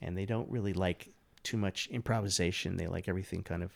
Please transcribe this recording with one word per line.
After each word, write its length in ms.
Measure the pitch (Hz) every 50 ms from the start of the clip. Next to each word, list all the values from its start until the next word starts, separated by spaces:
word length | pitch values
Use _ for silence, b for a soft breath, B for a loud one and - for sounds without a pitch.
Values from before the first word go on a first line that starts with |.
and 160 | 87 85 90 92
they 80 | 98
don't 240 | 104 113 110 - -
really 240 | - 120 98 101 90
like 360 | 87 92 90 87 - - - - _ _ _ _ - -
too 140 | - - 110
much 300 | 104 95 - - - -
improvisation. 840 | - 120 - - 117 113 101 98 95 - 90 85 90 - - 90 90 87
They 100 | 85 85
like 200 | 87 90 90 -
everything 360 | 90 95 92 - - 92 95
kind 200 | - 85 85 87
of, 80 | 85 -